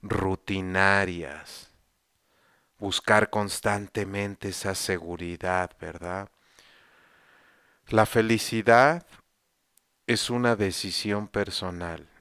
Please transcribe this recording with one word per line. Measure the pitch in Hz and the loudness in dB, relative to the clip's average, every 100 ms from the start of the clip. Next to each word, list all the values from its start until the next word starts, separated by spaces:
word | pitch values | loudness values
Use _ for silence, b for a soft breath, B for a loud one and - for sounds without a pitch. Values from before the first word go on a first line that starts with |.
rutinarias. | 101 - 95 95 - 98 92 92 98 98 95 87 78 76 - - - _ _ _ _ _ _ _ _ _ _ _ | -2 0 0 -2 -4 -4 -2 2 4 4 2 -4 -10 -12 -16 -20 -20 _ _ _ _ _ _ _ _ _ _ _
Buscar | 101 - - 107 107 | -4 -4 6 6 6
constantemente | 107 101 - 104 104 101 - 98 101 101 98 98 | 0 -2 -2 -2 -2 -4 -6 -4 -4 -4 -6 -8
esa | 92 101 | -6 -6
seguridad, | 95 - 92 82 87 87 87 90 92 90 _ | -4 -2 -4 -4 -8 -8 -6 -2 -2 -2 _
¿verdad? | 85 82 87 92 98 _ b b b b b b b b b b b b b b b | -14 -12 -8 -8 -10 _ b b b b b b b b b b b b b b b
La | 110 110 | 2 4
felicidad | 120 110 113 - 113 107 117 135 170 - - _ _ _ _ _ _ _ _ - | 4 2 2 0 -2 6 8 6 2 -8 -20 _ _ _ _ _ _ _ _ -2
es | 113 - | -2 0
una | 123 123 110 | 0 2 2
decisión | 101 90 95 85 104 101 107 | 0 -2 -6 -6 -4 -4 -4
personal. | 104 98 - 92 87 87 80 78 _ | -4 -4 -4 -8 -6 -8 -10 -14 _